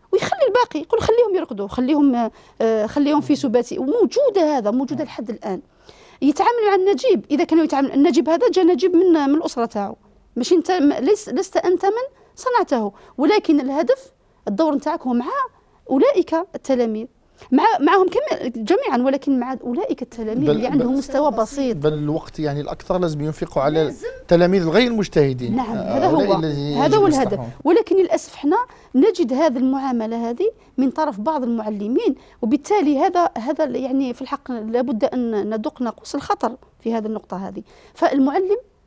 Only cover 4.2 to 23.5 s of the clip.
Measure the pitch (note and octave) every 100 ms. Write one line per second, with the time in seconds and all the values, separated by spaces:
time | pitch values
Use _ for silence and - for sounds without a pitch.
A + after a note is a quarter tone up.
4.2 | C#5 G4+ D#4 C#4 G#3 B3 C4+ C4 C#4+ -
5.2 | A3+ G#3+ G#3+ F#3 - _ _ - - -
6.2 | C4+ D4+ G4 A#4+ G#4 G4 F#4 D#4 C5 C4
7.2 | - C#4+ E4+ D#4+ D#4 C#4 C#4 C4+ D4+ C4+
8.2 | C#4 E4 A#4+ F#4 F4 F4 F4+ F4 F#4+ D#4+
9.2 | C#4 D4 - - A#3 G#3+ G3+ A3+ _ _
10.2 | _ - B3 E4+ - F#4 C#4+ - C4+ G#4
11.2 | - B3+ G4 - - F4+ G4 A4 C5+ _
12.2 | _ - B4+ A#4+ F4+ B3+ G#3 - - -
13.2 | C#4+ G#4 - D4 C4 C#4 E4+ C5 - _
14.2 | _ _ - G3+ D#4+ C#4+ D4+ - B3+ A#3+
15.2 | C4 C5+ C5 _ _ _ - C4 B4 C#5
16.2 | - D#4+ F4+ - - B3+ A#3 G#3+ A#3 _
17.2 | _ _ - B3+ A4 G#4+ D4 F#4+ F#4+ G#4+
18.2 | D5+ - B3 A#3 G#3 G4 C5+ B3+ B3+ C4+
19.2 | C#4 C4 A#3+ C4 A#3+ A#3+ G#4 - - -
20.2 | A3 A#3 - - A#3+ C#4+ B3 C4+ - C4+
21.2 | D4 A3+ A3 C#4 C4 F#3 D3+ D3+ D3 D#3
22.2 | - - D3+ C#3+ C#3+ E3 - F3+ F3 D3+
23.2 | D3+ D3+ E3+